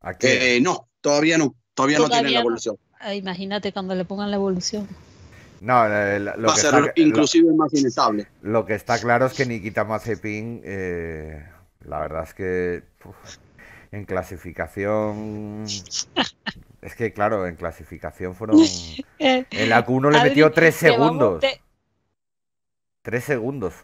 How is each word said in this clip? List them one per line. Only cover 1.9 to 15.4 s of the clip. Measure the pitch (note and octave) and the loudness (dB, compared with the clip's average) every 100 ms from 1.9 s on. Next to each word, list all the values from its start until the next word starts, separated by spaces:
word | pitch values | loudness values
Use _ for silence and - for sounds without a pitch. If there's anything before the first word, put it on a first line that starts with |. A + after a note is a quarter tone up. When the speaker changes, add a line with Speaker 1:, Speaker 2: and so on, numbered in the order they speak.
| D3+ | 4
Speaker 2:
no | D3+ | 4
tiene | A#3 | 4
Speaker 3:
Todavía | C#3 | 2
Speaker 2:
la | B2+ | 0
Speaker 3:
no. | |
Speaker 2:
evolución. | A#2 A2+ A#2 G#2 _ _ | 0 -2 -6 -8 _ _
Speaker 3:
Ah, | A3 G3+ | -10 -8
imagínate | F#3+ F3+ G3 G#3 G3 | -8 -8 -6 -6 -6
cuando | G3 F#3+ F#3 | -8 -6 -6
le | |
pongan | F3+ G3 G3+ | -6 -6 -4
la | G3+ | -2
evolución. | G3 F#3 - G#3+ G3 - - - - - - - | -2 -2 -4 -8 -10 -16 -20 -20 -20 -20 -20 -14
Speaker 1:
No, | G#2 B2+ A2 | 2 4 4
eh, | G#2 G2+ G2+ | 2 0 0
la, | G2+ G2+ | -4 -2
lo | A#2 | 0
Speaker 2:
Va | |
a | D3 | 2
Speaker 1:
que | |
Speaker 2:
ser | D3 D3 | 4 4
Speaker 1:
está | C#3+ | 4
cl-, | - D#3 | 4 4
Speaker 2:
inclusive | D3 D3 E3+ E3 | 4 4 4 4
Speaker 1:
lo, | D#3+ | 4
Speaker 2:
más | D3+ | 2
inestable. | D3+ C3+ A#2 B2+ G#2 G2+ _ | 0 0 0 0 0 -6 _
Speaker 1:
lo | G2 A2+ F#2+ | -2 -2 0
que | G#2+ | -6
está | - A#2+ | -2 -2
claro | A2+ A#2+ C3 | 2 2 2
es | |
que | - C3 | 0 -4
Nikita | A2+ F#2+ G2+ G#2 | -4 -6 -4 -4
Mazepin, | A2 A#2 G#2+ G#2+ G#2+ A2+ A#2 D2 | -4 -4 -6 -6 -8 -8 -12 -10
eh, | G2 F#2 F2 E2 D#2+ D#2 D#2+ - - _ _ - | -8 -6 -6 -8 -10 -12 -14 -18 -20 _ _ -12
la | D2+ | -8
verdad | D#2 D#2+ | -6 -6
es | D#2+ | -10
que, | - F#2+ F2+ F2+ F2 - _ F#2 | -8 -6 -4 -4 -6 -10 _ -20
uf, | - - - _ _ - - - | -20 -20 -20 _ _ -20 -20 -16
en | G#2 | -16
clasificación, | F#2+ F#2 F2 F2+ F#2 D#2+ E2 - G2 G#2+ G#2+ G#2 G#2+ G#2+ | -6 -6 -6 -12 -14 -10 -10 -6 -2 -2 -2 -6 -10 -10